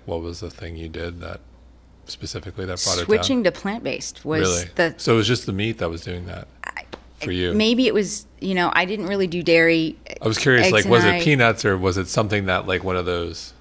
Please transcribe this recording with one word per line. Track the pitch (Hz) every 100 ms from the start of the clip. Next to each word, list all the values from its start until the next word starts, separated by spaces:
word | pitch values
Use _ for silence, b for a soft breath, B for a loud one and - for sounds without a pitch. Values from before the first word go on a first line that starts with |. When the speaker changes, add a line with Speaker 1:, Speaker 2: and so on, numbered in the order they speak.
| -
Speaker 1:
what | 85
was | 85 87
the | 87
thing | - 85 82
you | 82
did | 82 85 87
that | 85 - - - - - _ _ -
specifically | - - - 87 92 95
that | 90
brought | - 87
it |
down? | 87
Speaker 2:
Switching | 214 - 254
to | 185
plant-based | - 196 226 - - - -
was | 139 156
Speaker 1:
Really? | 95 87 85 -
Speaker 2:
the | 165 -
Speaker 1:
So | - 113
it |
was | 107
just | 120 -
the |
meat | 98 110 113
that | 85
was | 82
doing | - 90 90
that | 90 - -
Speaker 2:
I, | - - - - - -
Speaker 1:
for | 156
you? | 90 90
Speaker 2:
maybe | 214 220 240 262
it |
was, | 214 202 - - -
you | 190 185
know, | 175
I | - 180
didn't | 208 180
really | 202 190
do | 175
dairy, | 170 165 165 165 160 - - -
Speaker 1:
I | 113
was | 107
curious, | 139 123 95
Speaker 2:
eggs |
Speaker 1:
like, | 107 98
Speaker 2:
and |
Speaker 1:
was | 117
it | 107 -
Speaker 2:
I |
Speaker 1:
peanuts | 156 143 117 107 107
or | 95
was | 95 92
it | 87
something | - 107 104 95
that, | 92 98
like, | 92 95
one | 90
of | 87
those? | 87 85 82 - -